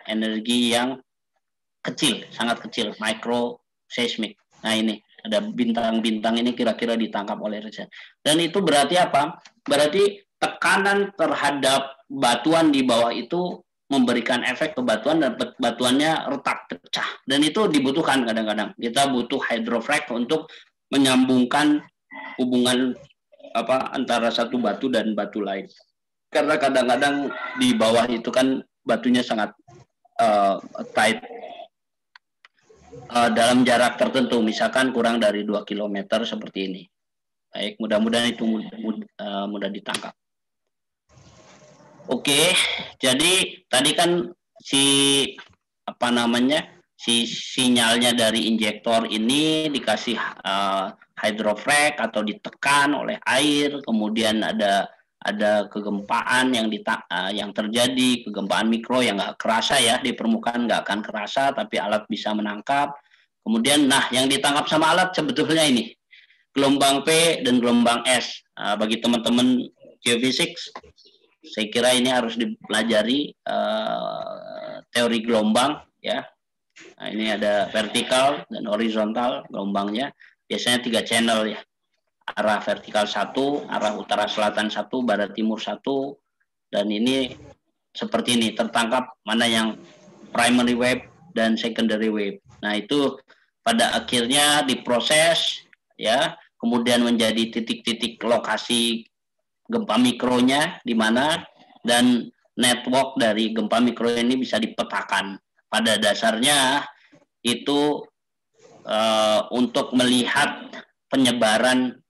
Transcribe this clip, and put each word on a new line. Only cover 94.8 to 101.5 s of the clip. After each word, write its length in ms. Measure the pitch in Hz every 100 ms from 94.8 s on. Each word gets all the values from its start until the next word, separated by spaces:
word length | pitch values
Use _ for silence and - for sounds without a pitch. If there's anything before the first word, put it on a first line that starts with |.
| 120 120 117 - - - - - - _ _ -
ya, 400 | 107 127 165 - - -
kemudian 400 | 117 120 117 120 120
menjadi 400 | 113 110 110 113
titik-titik 720 | 117 113 113 - 113 117 -
lokasi 880 | 113 113 110 110 - 120 117 113 - _ _ _ _ _ -
gempa 240 | 113 104 113
mikronya 880 | 123 117 127 123 127 139 165 -
di 120 | 120 113
mana, 520 | 110 120 147 175 -